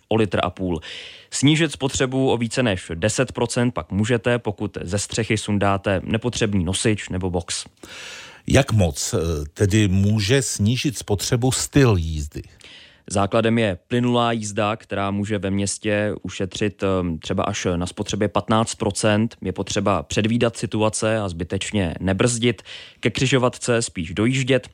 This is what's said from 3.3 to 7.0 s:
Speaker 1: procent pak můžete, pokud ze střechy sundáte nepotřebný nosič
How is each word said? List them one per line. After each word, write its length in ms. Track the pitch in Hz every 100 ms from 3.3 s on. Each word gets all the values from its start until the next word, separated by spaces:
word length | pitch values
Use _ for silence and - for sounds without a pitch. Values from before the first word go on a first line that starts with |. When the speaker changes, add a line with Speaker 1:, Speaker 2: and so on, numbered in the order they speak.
Speaker 1:
procent 380 | - 120 123 123
pak 200 | 80 -
můžete, 460 | 95 110 117 123 120
pokud 400 | 107 - 104 -
ze 160 | 85 98
střechy 400 | - - 110 110
sundáte 640 | - 101 101 98 107 92
nepotřebný 600 | - 113 120 - 110 101
nosič 440 | 82 92 117 104